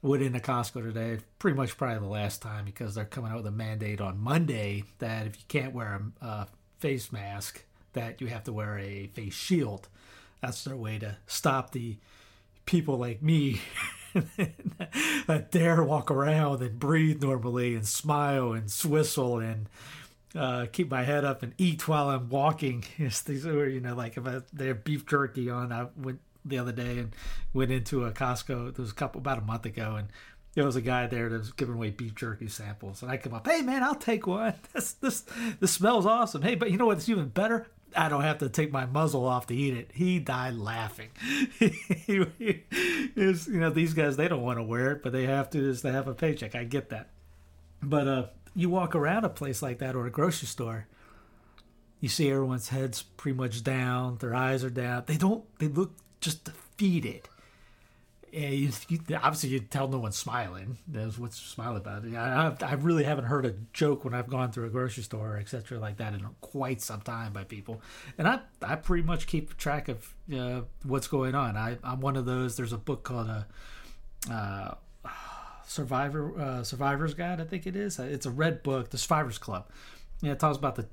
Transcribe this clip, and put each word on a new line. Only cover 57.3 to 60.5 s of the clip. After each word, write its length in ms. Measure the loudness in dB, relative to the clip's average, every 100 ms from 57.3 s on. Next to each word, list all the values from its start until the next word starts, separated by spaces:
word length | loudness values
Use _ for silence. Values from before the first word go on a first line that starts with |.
| -20 -20 -20 -20 -20 -20 _ -20 _ -12
And 220 | -4 -2
you, 180 | 2 2 0 -2
you, 100 | -4 -2 2
obviously, 340 | 2 2 0
you 100 | -2
tell 280 | -2 -2 0
no 100 | 0
one's 200 | -2 -4
smiling. 600 | -4 -2 -4